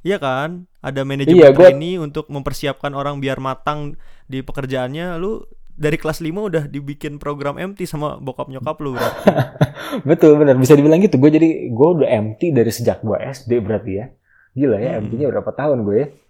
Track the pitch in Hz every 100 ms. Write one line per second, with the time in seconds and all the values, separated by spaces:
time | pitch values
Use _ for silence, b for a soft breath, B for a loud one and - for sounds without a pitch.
0 | 165 196 139 131 156 180 180 _ 139 139
1 | 135 139 139 175 147 139 180 139 165 185
2 | 151 147 - 143 139 131 147 135 143 139
3 | 139 143 135 131 131 131 - 147 147 147
4 | - - - 131 131 - 135 131 123 147
5 | 180 165 190 226 - - - - 151 -
6 | 156 151 165 180 214 165 143 139 143 143
7 | 151 147 143 147 139 143 185 202 175 151
8 | 147 135 139 - - 131 123 156 143 123
9 | 123 - - 156 127 - - - - 269
10 | 135 170 160 147 147 131 127 147 147 165
11 | 208 139 147 156 160 151 120 113 156 170
12 | - 110 107 107 170 131 113 - 113 92
13 | 107 98 - 135 - 120 101 104 98 95
14 | 123 _ _ _ _ 127 139 104 123 117
15 | 104 117 143 - 107 - 147 127 101 104
16 | 143 _